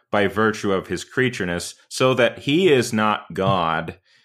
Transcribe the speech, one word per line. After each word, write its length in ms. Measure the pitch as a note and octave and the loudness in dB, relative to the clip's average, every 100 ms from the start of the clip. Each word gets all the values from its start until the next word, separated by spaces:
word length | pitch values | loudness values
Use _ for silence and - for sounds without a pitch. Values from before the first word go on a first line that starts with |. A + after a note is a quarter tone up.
| - | -4
by 160 | G#2 G2 | 0 0
virtue 460 | G2 A2 G#2+ G#2 | 2 0 0 -2
of 140 | F#2 - | -2 -4
his 180 | F2 - | -8 -6
creatureness, 720 | - B2+ B2+ F2+ F2 - - - | -2 -2 -2 -4 -4 -6 -16 -12
so 260 | - C3 B2+ | 0 0 4
that 240 | A2+ G#2 | 2 0
he 320 | C#3 D#3 F#3+ | -2 2 4
is 200 | C3+ B2+ | 4 2
not 420 | A2 G#2+ - - | 0 0 -2 -4
God 640 | - F#2+ F#2+ E2 D#2+ E2 - _ _ | -2 0 0 0 -2 -6 -12 _ _